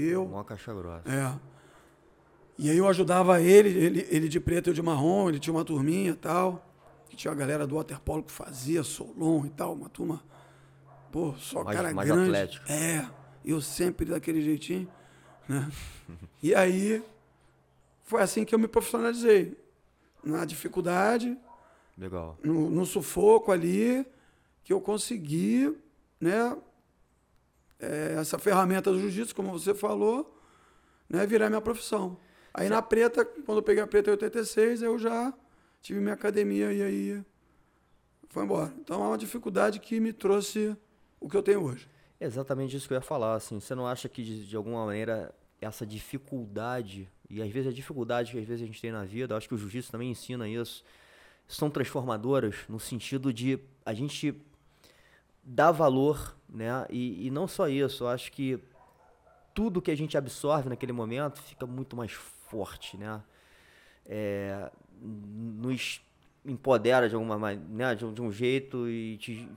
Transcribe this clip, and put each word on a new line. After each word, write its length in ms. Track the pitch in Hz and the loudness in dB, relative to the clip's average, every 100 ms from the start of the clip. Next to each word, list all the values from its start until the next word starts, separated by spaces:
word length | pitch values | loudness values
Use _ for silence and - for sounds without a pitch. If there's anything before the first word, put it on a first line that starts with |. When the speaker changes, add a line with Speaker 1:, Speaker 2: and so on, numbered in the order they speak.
| 156 | 0
Speaker 1:
eu. 180 | 180 190 | 0 -2
Speaker 2:
Mó 160 | 98 | -6
casca 300 | - 104 - | -10 -12 -10
grossa. 340 | 101 87 85 85 | -8 -8 -8 -4
Speaker 1:
É. 300 | 135 131 139 - - - - - _ _ _ _ _ - - | -2 -2 -4 -12 -20 -20 -20 -20 _ _ _ _ _ -18 -4
E 120 | 147 | 2
aí 60 | 165 | 6
eu 120 | 196 | 6
ajudava 520 | 180 170 180 180 180 | 4 4 6 6 8
ele, 280 | 170 202 208 | 12 12 12
ele, 360 | 180 170 - - | 6 4 4 2
ele 180 | 156 160 | 2 2
de 100 | 160 | 0
preto, 320 | 151 170 175 | 0 0 2
eu 40 | |
de 80 | 160 | 0
marrom, 460 | 165 147 156 196 190 | 0 2 4 4 2
ele 100 | 147 | 0
tinha 120 | 160 | 0
uma 100 | 165 | -2
turminha 460 | 165 151 139 180 180 | 0 0 2 2 0
e 40 | 151 | -2
tal, 480 | - 170 185 180 - _ - - - | 0 2 2 -2 -10 _ -20 -20 -20
que 80 | - | -10
tinha 160 | 156 | -6
a 20 | |
galera 320 | 151 135 151 143 | -2 -2 -2 -2
do 80 | 156 | -4
waterpolo 460 | 156 139 - 156 | -6 -8 -6 -4
que 80 | - | -6
fazia, 500 | - - 131 127 165 | -12 -14 -8 -2 -2
Solon 600 | 135 - - - 160 156 143 | -2 -8 -10 -2 2 2 0
e 40 | |
tal, 220 | - 175 | -4 -6
uma 140 | 156 - | -6 -10
turma, 340 | - 175 156 - - - - - - - - - | -6 -4 -6 -10 -20 -20 -20 -20 -20 -20 -20 -10
pô, 240 | 151 165 135 | -4 -4 -6
só 260 | - 165 | -8 -8
Speaker 2:
Mais, 120 | 165 - | -2 -2
Speaker 1:
cara 160 | 175 | -2
Speaker 2:
mais 140 | 151 147 | 0 4
Speaker 1:
grande. 160 | 170 185 | 4 4
Speaker 2:
atlético. 420 | 101 92 - - | 2 0 -6 -4
Speaker 1:
É, 380 | 147 165 156 127 - - - | -2 0 -2 -4 -12 -20 -10
eu 160 | - 156 | -4 -2
sempre 440 | 143 - 180 - 170 | -2 -2 -2 0 -4
daquele 340 | 156 - 160 | -4 -2 0
jeitinho, 460 | 151 151 - 180 180 - - - - - - | 0 0 -2 -6 -6 -14 -20 -20 -20 -16 -4
né? 200 | 139 143 - - - - | -4 -4 -8 -14 -16 -18
Speaker 2:
<laughs> 340 | 85 90 _ | -18 -20 _
Speaker 1:
E 120 | 151 | 4
aí, 480 | 202 185 185 202 220 - - _ _ _ _ _ _ _ _ | 6 6 4 2 0 -4 -18 _ _ _ _ _ _ _ _
foi 180 | - 220 | -2 2
assim 220 | 190 226 | 2 2
que 100 | 214 | 2
eu 40 | 226 | 4
me 100 | 220 | 4
profissionalizei. 880 | 226 - 233 233 240 233 202 170 - _ _ _ _ _ _ | 2 0 0 0 2 8 8 6 -4 _ _ _ _ _ _
Na 220 | - 160 | -6 -4
dificuldade, 920 | 165 160 175 185 175 180 208 233 240 254 - - - _ _ - | -4 -6 -6 -4 0 2 4 2 0 -6 -12 -20 -20 _ _ -14
Speaker 2:
Legal. 400 | 92 87 82 78 | -8 -8 -8 -4
Speaker 1:
no, 240 | 151 165 156 | 0 2 2
no 140 | 165 180 | 0 0
sufoco 640 | 202 143 - 202 220 220 | -2 -4 4 8 8 6
ali, 560 | 180 170 190 233 254 262 - _ _ _ _ | 2 2 2 2 2 -2 -12 _ _ _ _
que 100 | - | -2
eu 80 | 190 | -2
consegui, 960 | 190 208 - 233 147 160 196 240 285 311 _ _ _ _ | 0 -4 -4 -6 -4 0 2 4 2 -2 _ _ _ _
né, 360 | 165 214 240 302 - _ _ _ _ _ _ _ _ _ _ _ | 0 2 0 -2 -12 _ _ _ _ _ _ _ _ _ _ _
é, 340 | - 151 156 160 | -6 -4 -2 -2
essa 200 | 156 - | -2 0
ferramenta 520 | 208 185 180 190 196 | 4 4 4 2 2
do 80 | 185 | 0
jiu-jitsu, 340 | 202 185 233 | 0 -4 -6
como 160 | - 190 | -6 -6
você 240 | 175 180 | -2 -2
falou, 640 | 202 208 208 208 247 311 - _ _ _ _ _ _ - | 0 -2 2 2 2 -4 -14 _ _ _ _ _ _ -4
né, 180 | 170 202 | 0 4
virar 220 | 220 214 | 4 4
minha 120 | 214 | 2
profissão. 580 | 214 226 - 214 185 180 - _ - | -2 -4 -4 -4 -4 -8 -18 _ -14
Aí 160 | - 190 | -4 0
Speaker 2:
Certo. 60 | |
Speaker 1:
na 80 | 220 | 0
preta, 420 | 220 220 233 240 | 2 4 4 4
quando 340 | 233 - 277 214 | 0 -4 -2 0
eu 40 | |
peguei 200 | 214 208 | 4 4
a 40 | 208 | 4
preta 240 | 208 208 | 4 4
em 20 | |
oitenta 260 | 202 214 233 | 2 0 -2
e 60 | 214 | 0
seis, 340 | - 226 240 | 2 4 2
eu 160 | 233 226 | 0 0
já 340 | 226 233 247 - _ _ _ _ | 0 0 -2 -6 _ _ _ _
tive 180 | - 196 | -8 -2
minha 140 | 202 | -2
academia 580 | 208 208 202 202 202 208 | 0 0 2 2 2 0
e 100 | 202 | 0
aí 420 | 202 196 196 202 196 _ _ _ _ _ _ _ _ _ - | 0 -2 -4 -6 -12 _ _ _ _ _ _ _ _ _ -12
foi 160 | - | -6
embora. 280 | 202 185 156 - | -2 -2 -2 -8
Então 240 | - 196 | -8 -4
é 60 | 208 | -2
uma 100 | 220 | -2
dificuldade 600 | 214 240 233 190 208 208 | -4 -8 -4 2 2 0
que 180 | - 226 | -4 -2
me 120 | 226 | -2
trouxe 640 | - 196 202 202 214 214 208 _ _ _ _ | 0 2 2 0 -2 -2 -4 _ _ _ _
o 80 | - | -4
que 80 | 196 | 0
eu 60 | |
tenho 200 | 196 202 | 4 2
hoje. 260 | 151 123 - _ _ _ | 0 -6 -12 _ _ _
Speaker 2:
Exatamente 560 | 156 120 135 131 135 135 | -8 -6 -4 -4 -4 -6
isso 100 | - | -4
que 80 | |
eu 40 | 131 | -6
ia 40 | |
falar, 320 | 131 147 110 | -4 -2 0
assim, 260 | 110 - 107 | -2 -4 -10
você 140 | - | -8
não 120 | 127 123 | -6 -6
acha 220 | 123 - | -6 -8
que 140 | - | -10
de, 240 | 113 110 101 | -10 -10 -8
de 100 | 107 | -8
alguma 300 | 104 117 107 | -6 -4 -4
maneira 480 | 104 110 110 85 - _ _ | -2 -2 -4 -6 -14 _ _
essa 240 | 107 - 107 | -10 -10 -10
dificuldade, 1200 | 107 - 135 - 131 110 101 120 127 104 98 95 _ - | -10 -10 -12 -10 -10 -8 -8 -6 -6 -8 -12 -16 _ -14
e 120 | 104 | -8
às 80 | 110 | -6
vezes 200 | 120 131 | -4 -4
a 40 | |
dificuldade 580 | 123 131 143 113 120 117 | -6 -10 -8 -4 -2 -4
que 60 | 120 | -6
às 60 | 110 | -8
vezes 160 | 120 | -8
a 40 | 113 | -10
gente 140 | 110 | -10
tem 120 | 117 | -10
na 120 | 110 | -8
vida, 300 | 95 110 127 | -8 -8 -6
eu 40 | 107 | -6
acho 100 | - | -4
que 60 | |
o 40 | 117 | -6
jiu-jitsu 320 | 101 120 - | -6 -8 -10
também 200 | 113 127 | -8 -8
ensina 380 | 113 - 127 107 | -8 -10 -8 -6
isso, 360 | 117 117 - - - - - - _ _ | -6 -8 -12 -20 -20 -20 -20 -20 _ _
são 200 | - 151 | -4 -4
transformadoras 840 | 143 123 143 127 107 120 139 110 - - | -2 -4 -4 -4 -2 0 2 0 -4 -10
no 100 | 110 | -12
sentido 540 | - 117 - 135 135 | -8 -10 -6 -4 -2
de 260 | 117 127 131 - _ | -2 -2 -2 -6 _
a 80 | - | -8
gente 400 | 110 143 143 151 - - _ _ _ - _ _ _ _ _ | -6 -6 -4 -4 -6 -12 _ _ _ -20 _ _ _ _ _
dar 300 | - 123 156 | -4 4 6
valor, 640 | 156 151 131 139 143 - - - | 6 4 4 2 0 -6 -16 -16
né? 380 | 110 113 127 - | -8 -4 -4 -6
E, 360 | 123 123 87 127 | -6 -6 -6 -6
e 40 | |
não 180 | 139 185 | -4 -4
só 180 | - 165 | 0 0
isso, 360 | 135 135 135 | 2 0 0
eu 40 | 123 | -4
acho 220 | 123 - | -4 -6
que 280 | - 135 127 - _ - _ _ _ _ _ _ | -6 -4 -4 -8 _ -20 _ _ _ _ _ _
tudo 260 | - 220 180 | -4 -2 0
que 80 | 170 | -2
a 60 | 147 | -2
gente 200 | 156 147 | -2 -2
absorve 500 | 127 - 147 151 131 | -2 -4 0 0 0
naquele 240 | 120 123 | -4 -6
momento 480 | 120 110 123 147 - | -4 -4 -4 -6 -8
fica 240 | - - 123 | -18 -14 -10
muito 300 | 127 131 120 | -10 -10 -8
mais 160 | 110 | -8
forte, 840 | - - - - 107 92 - - 92 | -10 -18 -20 -12 -8 -8 -10 -16 -12
né? 240 | 107 107 - _ _ _ _ _ _ _ - | -10 -12 -14 _ _ _ _ _ _ _ -10
É, 640 | 107 104 101 98 98 82 - _ 104 | -6 -4 -4 -6 -8 -10 -16 _ -18
nos 1040 | 113 107 101 107 117 110 123 127 - - _ _ _ _ | -14 -14 -14 -12 -10 -6 -4 -4 -6 -10 _ _ _ _
empodera 640 | 143 127 135 123 110 127 117 | -12 -2 4 6 6 6 4
de 60 | |
alguma 240 | 113 113 104 | 2 -2 -2
ma-, 160 | 107 | -2
né? 400 | 101 78 110 127 | -4 -8 -4 -2
De 100 | 107 | -2
um, 80 | 117 | -6
de 80 | 107 | -6
um 100 | 120 | -6
jeito 560 | 101 123 135 135 127 120 | -2 0 0 -2 -6 -4
e 280 | 113 113 107 | -6 -8 -10
te, 320 | - 113 117 | -10 -12 -14